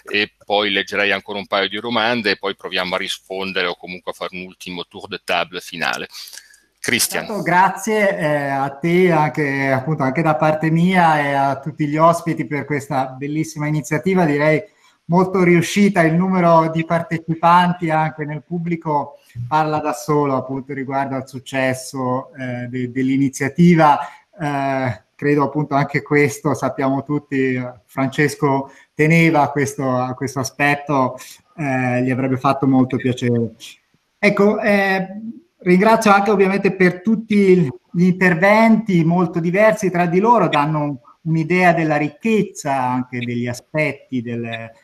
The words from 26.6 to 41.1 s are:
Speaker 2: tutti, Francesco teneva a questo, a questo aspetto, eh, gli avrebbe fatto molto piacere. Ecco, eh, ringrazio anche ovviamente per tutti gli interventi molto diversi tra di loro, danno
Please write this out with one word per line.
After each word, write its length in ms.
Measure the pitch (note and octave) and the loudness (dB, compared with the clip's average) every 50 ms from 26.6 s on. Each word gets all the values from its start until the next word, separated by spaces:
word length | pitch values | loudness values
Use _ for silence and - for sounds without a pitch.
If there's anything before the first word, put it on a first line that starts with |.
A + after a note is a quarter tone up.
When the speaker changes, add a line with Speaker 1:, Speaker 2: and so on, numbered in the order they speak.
| - C3 - - C#3 C3+ C#3 C#3 B2+ | -2 -4 -4 -2 -2 -2 -2 -2 -4
Speaker 2:
tutti, 560 | - D3 D3 C#3+ - C#3+ C3+ C3 C3 B2+ B2+ B2 B2 B2 - _ | -4 -6 -6 -6 -4 -4 -2 0 0 -2 -4 -6 -10 -12 -18 _
Francesco 840 | _ - C3+ C3+ B2+ - - D3+ C#3 - - D#3 C#3+ C3+ C3+ C3+ - - - _ _ _ | _ -6 -4 -4 -4 0 0 0 0 0 0 0 0 0 0 -2 -6 -14 -20 _ _ _
teneva 480 | - D3+ D#3 E3 E3 E3 D#3+ D#3+ D3 | 0 2 4 6 6 4 4 4 2
a 100 | C#3+ C3+ | 2 0
questo, 400 | - C#3+ C#3 C3+ - - C#3 C3 | 0 -2 -4 -4 -4 -4 -4 -2
a 220 | B2+ B2 B2+ B2+ B2+ | -2 -2 -2 -4 -6
questo 280 | - C#3+ B2 - C#3+ | -6 -6 -6 -4 -6
aspetto, 760 | B2+ - - - C#3+ C#3+ C#3+ C#3+ - - D3+ C3+ C3 A#2+ - - - - - - _ _ _ | -6 -6 -4 -2 0 0 0 -2 -2 -2 0 0 0 -2 -4 -8 -16 -20 -20 -20 _ _ _
eh, 460 | - D3+ C#3 C3 B2+ B2+ B2+ B2 B2 B2+ | -8 -6 -4 -2 -2 -2 -2 0 0 0
gli 80 | C3 | -2
avrebbe 260 | B2+ B2 C3+ C3 B2+ | -2 -2 -2 -2 -2
fatto 300 | B2+ - C#3 - - D3 | 0 0 0 0 0 0
molto 320 | C3+ C3+ C3 B2+ B2+ - A#2+ | 2 4 4 2 2 0 -2
piacere. 560 | - B2+ A#2 - B2+ B2 A#2+ A#2 A#2 A2 - - - - - _ _ _ _ _ _ _ _ - | -2 -2 -2 -2 -2 0 0 0 -2 -4 -6 -14 -20 -20 -20 _ _ _ _ _ _ _ _ 0
Ecco, 420 | - G3+ G3+ G3 G3+ G#3 G#3+ G#3+ | 0 0 2 4 2 2 2 2
eh, 460 | G#3+ G#3+ G3+ G3 G3 G3 F#3+ F#3+ F#3 - G3+ G#3+ A3+ A3+ - - _ _ _ _ - | 0 0 2 2 2 0 0 -2 -4 -6 -10 -14 -12 -14 -14 -16 _ _ _ _ 0
ringrazio 480 | F3+ F3+ F#3 G3+ A3 A3+ A3 A3+ G#3+ G3 | 2 4 4 6 4 4 4 4 4 4
anche 180 | G3+ G3+ G#3+ | 4 4 2
ovviamente 440 | G#3+ F#3+ G3 F#3+ G3 G3 G3 F#3+ F3+ | 2 2 2 2 2 0 0 0 0
per 260 | - F#3 F3+ F3 - | 2 2 2 2 0
tutti 540 | - A3 A3+ - - - G#3+ G3+ G3+ F#3+ F#3 F#3 E3 C3 - - _ _ | -2 -2 -2 -2 0 0 2 2 6 6 6 6 4 0 -4 -10 _ _
gli 140 | - E3+ F3+ | -2 2 2
interventi 960 | F#3 F3 F3+ F#3+ F3+ E3 D#3+ F#3 G3 G#3+ A3 A3+ A3+ A3 G#3 - - F#3+ E3+ D#3 | 2 2 4 2 2 2 4 4 4 4 6 6 4 4 2 2 2 2 2 2
molto 380 | E3 E3+ F3+ F3+ E3 - F3 | 2 2 2 0 0 -2 -4
diversi 500 | E3 F3 F3 G3 G#3+ A3 G#3+ - G3 F3+ | -4 -2 2 4 4 4 4 2 -2 -2
tra 140 | F3+ E3+ F3+ | 0 0 0
di 160 | F3 D#3+ F#3 | 2 2 2
loro, 280 | G#3 A#3 A#3+ A3 F3+ D#3 | 4 4 4 4 2 2
danno 520 | D#3 D3 C#3+ D#3 D#3 D3+ D3 D3 C#3+ B2+ _ _ | 2 0 0 0 0 -2 -2 -4 -6 -8 _ _